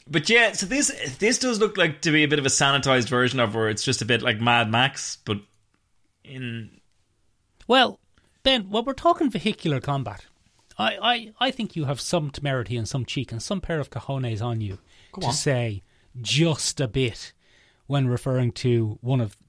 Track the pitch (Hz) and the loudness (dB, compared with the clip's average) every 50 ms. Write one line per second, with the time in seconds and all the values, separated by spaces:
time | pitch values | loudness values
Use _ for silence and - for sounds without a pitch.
0 | - - 147 170 156 - 226 233 233 214 180 - 196 175 240 277 285 - 277 - | -8 -4 -2 0 2 4 4 6 6 4 2 -2 -4 -2 0 0 0 0 -2 -4
1 | - 143 127 - 190 220 247 - - 254 240 208 220 208 208 - 175 165 147 - | -8 -8 -4 0 2 2 2 2 0 0 0 2 2 2 2 2 2 2 0 0
2 | - 165 151 156 151 143 147 147 135 135 - - 151 139 139 139 127 139 131 127 | 0 4 4 6 6 4 4 2 2 2 2 2 2 4 2 2 4 4 4 4
3 | 117 107 127 123 127 123 123 131 120 107 104 113 110 110 107 104 - - 127 - | 2 2 2 2 2 2 2 2 0 0 0 0 0 0 0 -2 -2 -2 -2 -2
4 | 131 110 123 117 - 123 113 104 117 120 120 120 117 107 110 117 127 135 - - | 0 0 0 0 0 0 -2 0 2 4 4 4 4 2 2 2 2 2 0 -4
5 | - - - - - - 107 101 - _ _ _ _ _ _ _ _ _ _ _ | -10 -12 -12 -10 -6 -6 -6 -6 -6 _ _ _ _ _ _ _ _ _ _ _
6 | _ _ _ _ _ - 135 131 131 120 117 117 110 98 - - _ _ _ _ | _ _ _ _ _ -18 -14 -12 -10 -10 -10 -10 -12 -14 -18 -20 _ _ _ _
7 | _ _ _ _ _ _ _ _ _ _ _ - - - 233 262 247 220 196 - | _ _ _ _ _ _ _ _ _ _ _ -10 -2 2 4 4 4 2 0 -6
8 | _ _ _ _ _ _ _ _ - 269 262 247 196 190 202 220 233 269 269 - | _ _ _ _ _ _ _ _ 0 2 2 2 0 -2 -2 -2 -2 -2 -2 0
9 | - 330 349 339 339 269 - 185 - 214 202 - - 175 147 131 - - 143 135 | 4 4 4 4 2 0 0 -2 -2 -2 -2 -2 -2 -2 -2 -2 -2 -2 -4 -4
10 | 131 107 101 - - - _ _ _ _ _ _ _ _ - - 214 226 214 196 | -4 -6 -10 -12 -16 -20 _ _ _ _ _ _ _ _ -6 -4 -2 -2 -2 0
11 | 196 226 247 233 226 208 220 - 247 269 262 - 226 185 - 170 151 127 143 - | 0 0 0 0 -2 -8 -6 -2 0 0 0 -2 -4 -6 -4 -4 -2 -2 -2 -4
12 | - - - 175 151 143 - - 147 143 135 127 117 101 120 120 110 104 - 139 | -4 -2 -2 0 -2 -2 -6 -6 -4 -2 -2 -2 -2 -2 -4 -4 -4 -4 -4 -4
13 | 120 - - 143 123 - - 113 - - 208 190 - - 170 156 139 - - 113 | -4 -4 -4 -6 -6 -6 -8 -8 -6 -6 -6 -4 -4 -4 -4 -4 -4 -6 -8 -10
14 | - - 139 135 131 120 113 101 113 120 117 113 107 101 92 - _ _ _ - | -8 -6 -4 -4 -2 -2 -4 -2 -2 -2 -2 -2 -4 -6 -8 -10 _ _ _ -20
15 | - - - - 185 127 120 - - 147 135 123 120 113 104 95 - _ _ _ | -20 -18 -10 -6 -4 -2 -2 0 0 0 0 0 0 -2 -4 -6 -10 _ _ _
16 | _ _ - 123 120 - - 135 165 170 151 - - - - - 139 123 98 135 | _ _ -16 -10 -4 -2 2 2 4 2 2 0 -2 -4 -2 -2 -4 -2 0 0
17 | 131 120 104 - - - - _ _ _ _ _ _ _ _ _ _ - 135 143 | 0 0 -2 -6 -12 -18 -20 _ _ _ _ _ _ _ _ _ _ -2 0 2
18 | 135 123 123 120 - 139 127 127 127 120 - - - 127 120 117 113 107 110 - | 2 2 0 0 0 0 0 0 0 0 -2 0 0 2 2 2 2 0 -4 -4
19 | - 123 135 131 117 104 - - _ | -2 0 0 0 0 -2 -6 -10 _